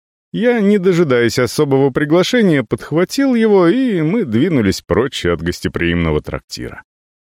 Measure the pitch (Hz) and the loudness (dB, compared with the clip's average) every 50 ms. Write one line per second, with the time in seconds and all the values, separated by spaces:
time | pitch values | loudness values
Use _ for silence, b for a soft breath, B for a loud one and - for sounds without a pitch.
0 | _ _ _ _ _ _ - 170 214 247 240 233 202 196 208 208 175 190 180 160 | _ _ _ _ _ _ -8 -2 0 0 0 2 2 2 2 2 2 2 2 2
1 | 175 143 127 120 120 117 - - 123 113 - - 156 139 135 135 139 139 127 156 | 2 2 2 2 2 2 2 0 -2 -2 0 -2 0 2 2 2 2 2 0 -2
2 | 151 147 156 180 180 - - 247 220 190 156 139 117 - - 113 - - 147 160 | 0 2 2 2 2 2 2 2 2 2 2 0 0 -2 -6 -8 -6 -4 -2 -2
3 | 185 - - - 277 269 247 226 226 220 208 190 175 165 196 254 269 254 208 170 | -2 -2 -2 -2 0 0 0 0 2 2 4 4 4 4 2 2 0 -2 -2 -2
4 | 156 151 190 240 202 135 107 113 147 190 165 131 107 95 87 - - - 85 90 | -2 -2 -2 -2 -2 -2 0 0 0 0 0 0 2 0 0 -2 -4 -2 0 0
5 | 123 143 - - - 87 87 78 82 85 - - - 85 - - 85 85 85 85 | 0 -2 -4 -4 -2 -2 -2 -2 -2 -6 -6 -6 -6 -8 -4 -2 -2 -2 0 0
6 | 82 80 76 76 - - 69 69 - _ - - 60 - - - - _ _ _ | 0 0 -2 -2 -4 -6 -10 -12 -12 _ -14 -14 -14 -14 -14 -16 -20 _ _ _
7 | _ _ _ _ _ _ _ | _ _ _ _ _ _ _